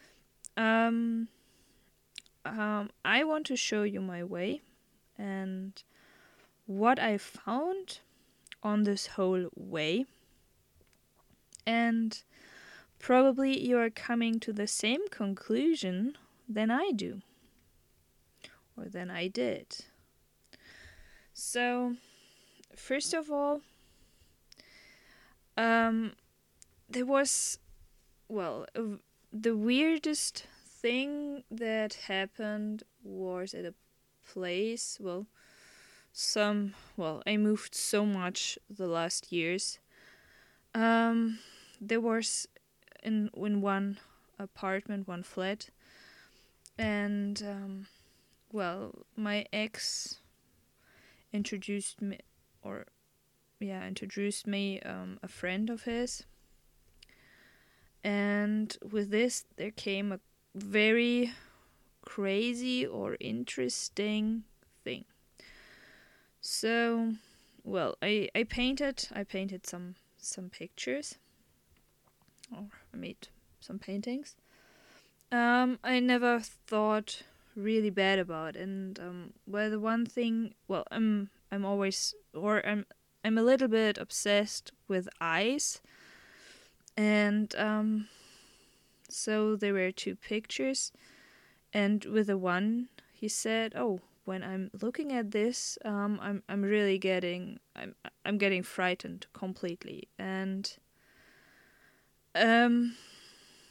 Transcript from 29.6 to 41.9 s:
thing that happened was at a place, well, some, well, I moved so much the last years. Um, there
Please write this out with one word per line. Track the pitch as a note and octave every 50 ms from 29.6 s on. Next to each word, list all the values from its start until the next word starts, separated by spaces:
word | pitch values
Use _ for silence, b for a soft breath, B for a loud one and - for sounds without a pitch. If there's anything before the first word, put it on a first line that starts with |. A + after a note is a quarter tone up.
| G#3+ A#3 B3 C4+ D#4 D#4+ E4 D4+ - D#4 D4+ - - - - - B B B B - - - -
thing | - A#3 A#3+ B3+ C#4 C#4+ D4 D4 D4 C#4+ C#4+ C#4 - _
that | A3+ A3+ A#3 A3 A3 A3 G#3+ G#3+ - - -
happened | - F#3+ F#3+ G3 G3 - - A3 G#3+ G#3+ G#3+ G#3+ G#3+ G#3+ A3 - - _ _ A#3+
was | G3+ F#3+ F#3+ F#3+ F#3 F3+ F3+ F#3 G3 -
at | F3+ F3+
a | E3+ F3+ - _ _ _ _ _ _ _ _ _
place, | - - F#3+ F#3 F3 F3 F#3 G#3+ A3+ A#3 A#3+ - - - -
well, | G#3 F3+ F3 F#3 G#3 - B B B B B B B B B B B B B B B B
some, | - - - - - A3 G#3 G#3 G#3 G#3 G3+ G3 B B B B B
well, | - E3+ D#3 D#3 B2 -
I | - G#3+
moved | G#3 G#3 G#3+ G#3+ G#3 - - -
so | - - - - G#3 G#3
much | G#3 G3 F#3+ F3+ F3+ - - - - - - - -
the | G#3 G3+ F#3
last | F3 E3 E3 E3 E3+ - - - -
years. | F3+ E3+ E3 E3 F3+ F#3+ - - - - b b b b b b b b b b b b b b b b b _ -
Um, | A3+ A3+ A3+ A3+ A3+ A#3 A#3 A3+ A#3 A3+ A3+ A3 A3 B B B B B B B B
there | G3+ G#3